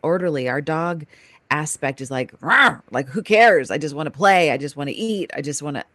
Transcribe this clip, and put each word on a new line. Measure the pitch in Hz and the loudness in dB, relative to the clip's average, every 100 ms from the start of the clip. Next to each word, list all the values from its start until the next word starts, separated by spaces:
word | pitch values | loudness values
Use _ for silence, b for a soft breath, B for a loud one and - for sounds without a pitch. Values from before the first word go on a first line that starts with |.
orderly. | 151 180 180 143 127 | -2 0 0 -2 -2
Our | 131 | -2
dog | 147 160 175 170 151 B B B - | -2 -2 -2 -6 -10 B B B -4
aspect | 147 151 - 135 131 | -2 -2 -4 -6 -6
is | 131 | -6
like, | 131 127 - | -6 -6 -6
"Rawr!" | - 254 254 131 - | 0 4 4 2 -6
Like, | 123 131 | -6 -4
who | 175 | -6
cares? | - 214 233 170 127 | 2 6 8 6 2
I | 127 | -4
just | 151 | -6
wanna | 143 156 | -6 -8
play. | 139 196 190 160 | 0 4 4 4
I | 135 | 0
just | 143 139 | -4 -8
wanna | 143 | -8
eat. | - 226 208 - | -6 -4 -4 -6
I | - | -8
just | 143 139 | -8 -8
wanna, | 147 135 - | -8 -10 -12